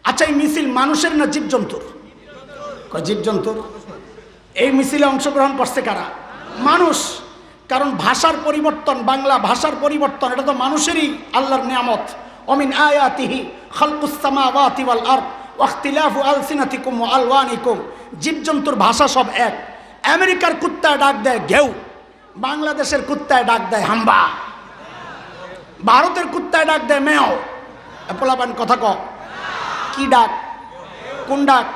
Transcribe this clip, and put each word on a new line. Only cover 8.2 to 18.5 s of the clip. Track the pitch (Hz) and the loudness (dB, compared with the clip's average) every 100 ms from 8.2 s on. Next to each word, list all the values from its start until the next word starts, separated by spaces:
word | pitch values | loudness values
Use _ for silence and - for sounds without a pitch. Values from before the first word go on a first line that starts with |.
| 330 311 | 2 2
পরিবর্তন, | 302 302 302 302 - | 0 0 0 0 -2
বাংলা | 254 233 269 277 254 | -2 0 0 2 2
ভাষার | 202 240 302 269 | 2 0 0 0
পরিবর্তন, | 285 294 277 - 254 | 0 0 -2 -2 -4
এটা | 254 | -2
তো | 269 | -2
মানুষেরই | 262 262 302 330 330 294 - - | 0 0 0 0 0 0 -4 -2
আল্লাহর | 247 269 269 | 0 2 0
নিয়ামত। | 247 254 240 214 - - - - - | 0 -2 0 -2 -4 -14 -18 -14 -2
অমিন | 277 277 | 0 2
আয়াতিহি | - 294 285 262 247 247 254 - - - | 2 2 4 2 0 -4 -4 -8 -14 -14
খালকুস | - 302 302 294 - | -2 0 0 -6 -2
সামাওয়াতি | 277 277 262 269 262 - | -2 2 2 4 2 2
ওয়াল | 254 226 | 0 0
আরদ | 233 262 - - - - | 2 0 0 -12 -16 -2
ওয়া | 262 | -2
ইখতিলাফু | - 285 277 302 269 | 0 -2 2 0 2
আলসিনাতিকুম | 277 285 277 294 262 262 262 233 | 2 2 0 -2 -2 -2 -4 -2
ওয়া | 233 | 2
আলওয়ানিকুম। | 262 247 269 254 233 247 202 - - - 160 | 2 4 2 2 -2 -2 -2 -6 -14 -18 -6
জীবজন্তুর | 277 311 320 | -4 -4 -2